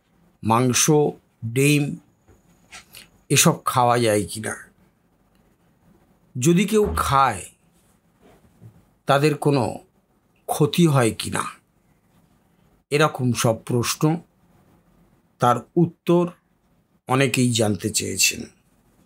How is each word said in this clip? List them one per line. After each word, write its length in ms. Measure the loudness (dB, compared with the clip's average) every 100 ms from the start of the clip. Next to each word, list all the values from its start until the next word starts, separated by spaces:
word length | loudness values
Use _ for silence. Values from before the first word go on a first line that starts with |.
| _ _ _ -8
মাংস, 480 | 0 2 2 2 2 2 2 -4 _ -14 -6
ডিম 500 | 0 2 2 0 -8 _ _ _ _ _ _ _ -20 -20 -20 -20 _ -2
এসব 340 | 2 2 2 -2
খাওয়া 340 | 0 2 2
যায় 260 | 2 0 -2
কি 140 | -8
না? 160 | -10 -10 -16 _ _ _ _ _ _ _ _ _ _ _ _ _ _ _ _ -4
যদি 260 | 2 2 2
কেউ 280 | 0 0 -2
খায়, 500 | 0 2 2 -2 -12 _ _ _ _ _ _ _ _ _ _ _ -20 _ _ _ 0
তাদের 300 | 2 2 0
কোনো 440 | 0 0 -2 -6 -16 _ _ _ _ _ -8
ক্ষতি 420 | -2 -2 2 2
হয় 240 | 4 0
কি 200 | -2 -8
না? 120 | -6 -8 -12 _ _ _ _ _ _ _ _ _ _ _ _ -4
এরকম 440 | 0 0 0 -2
সব 300 | 0 0 -2
প্রশ্ন, 540 | -2 -4 -4 -2 -2 -2 -8 _ _ _ _ _ _ _ _ _ _ -2
তার 160 | 0 0 -2 0
উত্তর 540 | 0 -2 0 0 0 -6 _ _ _ _ _ _ -4
অনেকেই 460 | 0 0 0 0
জানতে 360 | 0 0 -2 -4
চেয়েছেন। 540 | -4 -6 -2 -2 -2 -12 _ _ _ _ _